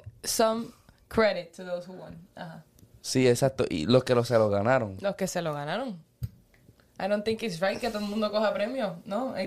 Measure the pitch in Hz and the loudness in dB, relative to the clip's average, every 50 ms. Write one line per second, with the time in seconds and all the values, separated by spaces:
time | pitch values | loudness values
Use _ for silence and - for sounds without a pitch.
0 | - - - - - - - - 226 220 220 226 233 - - _ _ - - _ | -6 -14 -16 -10 -6 -2 2 2 2 2 2 -2 -6 -10 -14 _ _ -20 -20 _
1 | _ - - 233 220 202 190 175 170 - - - 185 180 180 175 175 185 185 185 | _ -4 0 2 2 2 2 -2 -6 -10 -14 -14 -10 -8 -8 -8 -8 -10 -14 -16
2 | 160 156 170 165 175 - - - - 165 160 165 - _ _ _ - - - - | -16 -16 -16 -18 -20 -18 -16 -14 -14 -14 -14 -16 -20 _ _ _ -20 -20 -20 -12
3 | - - - 131 127 123 120 - 139 135 - - - - - 82 76 95 123 131 | -6 0 2 4 6 6 6 6 4 2 2 0 -2 0 -2 -2 2 4 4 4
4 | 123 - 127 120 117 117 123 113 110 107 101 101 101 120 131 131 117 101 95 98 | 6 4 4 2 4 4 4 4 6 4 4 2 2 2 2 2 0 -2 -6 -6
5 | - 196 190 - 190 180 - 180 170 160 147 147 143 147 175 220 269 254 190 165 | -4 -4 -4 -4 -4 -4 -4 -4 -4 -4 -6 -6 -6 -6 -6 -6 -6 -8 -10 -12
6 | - _ _ _ - - - - _ _ _ _ _ - - _ _ _ _ - | -16 _ _ _ -10 -10 -10 -14 _ _ _ _ _ -20 -20 _ _ _ _ -6
7 | 185 196 208 208 208 226 226 220 226 220 170 160 190 196 226 233 247 233 208 208 | -2 -2 -2 0 0 -2 -2 -2 -4 -6 -4 -2 -2 -2 -2 -2 -4 -4 -4 -4
8 | 208 202 208 220 214 208 208 214 220 202 190 190 202 226 262 269 226 185 170 170 | -4 -4 -2 -2 -2 0 2 2 2 2 0 0 -2 -2 -2 -4 -4 -4 -6 -8
9 | - - 196 226 262 254 - - 190 | -8 -6 -4 -4 -4 -4 -4 -2 0